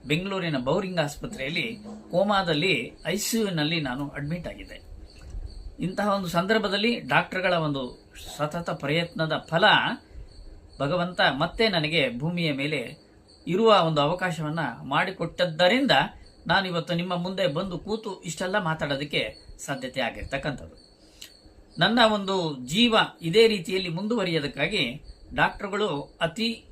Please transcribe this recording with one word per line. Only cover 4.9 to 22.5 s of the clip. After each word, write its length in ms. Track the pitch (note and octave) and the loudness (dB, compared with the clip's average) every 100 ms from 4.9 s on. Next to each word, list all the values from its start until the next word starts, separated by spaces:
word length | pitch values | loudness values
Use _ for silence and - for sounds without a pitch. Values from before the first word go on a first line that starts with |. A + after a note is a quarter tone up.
| - - - - - - - - - | -18 -18 -18 -12 -10 -10 -12 -14 -6
ಇಂತಹ 280 | F3+ F#3 G3+ | -4 0 0
ಒಂದು 120 | G3+ F3+ | 0 0
ಸಂದರ್ಭದಲ್ಲಿ 720 | E3+ F#3+ G#3 G3 G3 A3 A#3+ | -2 2 2 2 0 0 0
ಡಾಕ್ಟರ್ಗಳ 540 | C3 C#3+ - F#3 F#3 | 2 2 2 -2 0
ಒಂದು 580 | F3 D3+ C#3 B2 - - - - - | 2 0 -2 -4 -10 -20 -18 -16 -4
ಸತತ 320 | D3+ F3 E3+ | -4 -2 -6
ಪ್ರಯತ್ನದ 760 | E3 C#3 D#3+ E3 - D#3+ C#3+ - | -4 0 0 -2 -2 -2 -2 0
ಫಲ 160 | D#3+ G#3 D3+ B2+ A#3 - - - - - - - - | 4 6 6 4 -4 -10 -18 -16 -18 -18 -20 -20 -4
ಭಗವಂತ 400 | C#3 F3+ F3 F3+ | -2 0 -2 2
ಮತ್ತೆ 480 | F3+ C3+ C3+ - A3+ | 2 2 -2 2 2
ನನಗೆ 500 | F3 D3+ E3 B2+ A#2+ | 2 2 2 0 0
ಭೂಮಿಯ 340 | D#3 F3 E3 | -2 0 -2
ಮೇಲೆ 440 | C3+ C#3+ D3 A#2 C#3+ - - _ - - | -2 -2 -4 -6 -12 -20 -20 _ -14 -2
ಇರುವ 320 | F#3 A3+ G3 | 4 8 8
ಒಂದು 180 | E3 D3+ | 6 4
ಅವಕಾಶವನ್ನ 580 | C#3+ F3 F3+ E3 D3+ E3 C#3 A#2+ | 2 2 -2 -2 -4 -2 -4 -6
ಮಾಡಿಕೊಟ್ಟದ್ದರಿಂದ 1080 | C3 D3 F#3 F#3+ E3 - F3+ D#3 F3+ B3 C4+ C#3 F#3+ - - - - | -2 0 0 -4 -8 -2 -2 4 4 4 4 4 4 -6 -20 -12 0
ನಾನಿವತ್ತು 460 | F#3 F#3 E3+ E3 | 0 2 -4 -2
ನಿಮ್ಮ 220 | E3+ F3+ | -4 -2
ಮುಂದೆ 320 | F3 F#3 F#3+ F3 | -4 -4 0 0
ಬಂದು 300 | D3 F#3+ - | 0 -4 -6
ಕೂತು 440 | - A3 A3 F#3 | -6 -6 -6 -10
ಇಷ್ಟೆಲ್ಲ 380 | F3 - F#3 G#3 | -10 -6 -2 0
ಮಾತಾಡೋದಕ್ಕೆ 760 | E3+ D#3 D3 C#3 D3 D#3+ A2 - - - | 0 -2 -2 -2 -2 -2 -4 -8 -20 -14
ಸಾಧ್ಯತೆ 360 | - C3+ B2+ C3 | -8 -6 -6 -4
ಆಗಿರ್ತಕ್ಕಂಥದ್ದು. 880 | A2+ G#2 G2 C#3 D3+ B2+ D#2+ - - _ - - - - - - - - | -4 -4 -6 -6 -6 -8 -14 -20 -20 _ -20 -20 -20 -20 -20 -20 -16 0
ನನ್ನ 200 | F3+ A#3+ A3 | 2 6 6
ಒಂದು 520 | G#3+ F#3+ F#3+ E3 | 4 0 0 0